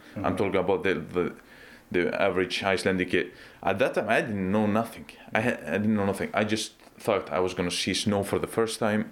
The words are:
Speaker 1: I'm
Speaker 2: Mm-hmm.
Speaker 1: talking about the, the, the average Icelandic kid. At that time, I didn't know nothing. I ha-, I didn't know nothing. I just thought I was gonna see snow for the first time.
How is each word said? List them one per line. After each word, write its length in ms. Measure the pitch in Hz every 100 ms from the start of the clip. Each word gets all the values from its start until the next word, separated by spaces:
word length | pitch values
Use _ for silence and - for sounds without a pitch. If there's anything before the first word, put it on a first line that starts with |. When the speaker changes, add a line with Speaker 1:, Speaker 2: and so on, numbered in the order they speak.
| -
Speaker 1:
I'm 80 | 110
Speaker 2:
Mm-hmm. 140 | - 98
Speaker 1:
talking 240 | 101 92
about 240 | 90 92
the, 100 | 98
the, 380 | 78 - 90 78 - - - - - -
the 320 | 90 85 -
average 400 | 98 92 90 -
Icelandic 480 | 98 92 101 92 90
kid. 220 | 92 - - - -
At 200 | - 98
that 140 | 143
time, 140 | 185 107
I 120 | 127
didn't 320 | 147 101 92
know 140 | 107 104
nothing. 380 | 104 113 - - - -
I 60 | 107
ha-, 180 | 120 - 73
I 120 | 92
didn't 180 | 107 107
know 100 | 98
nothing. 240 | 95 82
I 120 | 98
just 300 | 107 107 - - - -
thought 340 | - 95 -
I 80 | 76
was 120 | 92
gonna 180 | 90 87
see 240 | - -
snow 280 | 90 104 101
for 160 | 98 95
the 80 | -
first 320 | - 110 -
time. 320 | 110 107 107